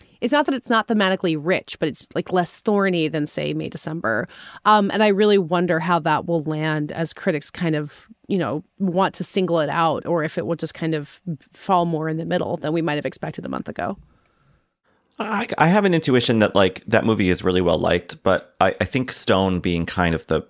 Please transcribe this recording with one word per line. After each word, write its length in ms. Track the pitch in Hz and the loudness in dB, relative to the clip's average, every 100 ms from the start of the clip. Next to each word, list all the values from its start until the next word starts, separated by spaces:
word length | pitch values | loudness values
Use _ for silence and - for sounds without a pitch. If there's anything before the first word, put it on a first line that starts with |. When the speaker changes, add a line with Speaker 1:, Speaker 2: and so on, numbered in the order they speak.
| _ _ | _ _
Speaker 1:
it's 100 | 233 | 0
not 140 | 294 302 | 2 2
that 100 | 269 | -2
it's 140 | - | 0
not 180 | 226 - | 0 2
thematically 480 | 214 190 190 180 156 | 2 2 2 0 0
rich, 400 | 151 175 - - | 0 -2 -2 -4
but 100 | 160 | -4
it's, 180 | 123 - - | -4 -8 -8
like, 160 | - | -2
less 280 | 180 175 - | -2 -2 -4
thorny 460 | - 202 196 175 156 | -2 0 2 0 0
than, 180 | 160 151 | -2 -4
say, 260 | - 147 | -4 -4
May 140 | 151 156 | -4 -6
December. 600 | 160 - 160 110 110 - - - - - | -8 -8 -6 -2 -2 -4 -12 -20 -4 2
Um, 240 | 214 202 | 4 4
and 100 | 190 | 2
I 40 | 214 | 2
really 280 | 190 208 202 | 4 4 4
wonder 420 | 165 175 180 165 | 2 0 0 0
how 200 | 165 170 | 0 0
that 260 | 156 151 - | 2 0 0
will 180 | 170 | -2
land 480 | 151 156 156 156 151 | -2 -4 -2 -2 -4
as 200 | 156 165 | -4 -6
critics 380 | - - 151 - | -4 -2 -2 -4
kind 240 | - 170 156 | -4 -2 -2
of, 320 | 151 - - - - | -4 -12 -20 -18 -4
you 100 | 196 | -2
know, 260 | 135 143 - - | -2 -4 -8 -4
want 340 | 190 170 185 - | -2 0 0 -2
to 80 | - | -4
single 340 | - 185 170 | -2 0 0
it 100 | 147 | 0
out, 360 | 147 165 135 - | 0 0 0 -2
or 180 | 170 | -2
if 140 | 156 - | -2 -4
it 80 | 113 | -4
will 80 | 165 | -4
just 180 | 160 | -6
kind 220 | - 160 156 | -6 -4 -4
of 240 | 147 - 180 156 _ | -6 -12 -10 -10 _
fall 340 | - - 185 170 | -10 0 2 2
more 220 | 160 156 | -2 -2
in 100 | 160 | -4
the 80 | 165 | -2
middle 300 | 180 - 131 | -2 -2 -4
than 140 | 143 | -2
we 80 | 165 | -2
might 140 | 160 147 | -2 -2
have 100 | 135 | -4
expected 400 | - 156 - - | -6 -10 -10 -8
a 40 | |
month 180 | - - | -8 -8
ago. 300 | - 185 190 - _ _ _ _ _ _ _ _ _ _ - | -8 -8 -8 -14 _ _ _ _ _ _ _ _ _ _ -10
Speaker 2:
I, 280 | 214 208 233 - | -6 -4 -4 2
I 100 | 160 | 4
have 160 | 202 202 | 4 4
an 80 | |
intuition 460 | 165 151 127 117 113 | 2 4 2 4 4
that, 160 | 104 - | 4 4
like, 280 | 95 - - | 2 0 0
that 160 | 113 - | 2 2
movie 240 | 107 95 | 2 2
is 140 | 87 | 2
really 180 | 90 92 | 2 2
well 180 | 87 82 | 4 2
liked, 420 | 87 87 - - | 2 0 -2 -4
but 320 | - 92 - - | 0 0 -2 0
I, 140 | 95 - | 0 0
I 60 | 95 | -2
think 260 | 127 127 | -2 -4
Stone 480 | - - 95 95 90 | -4 0 2 2 0
being 260 | 90 85 82 | 0 -2 -2
kind 280 | - 87 80 | 0 0 0
of 100 | - | 0
the 160 | 80 | -2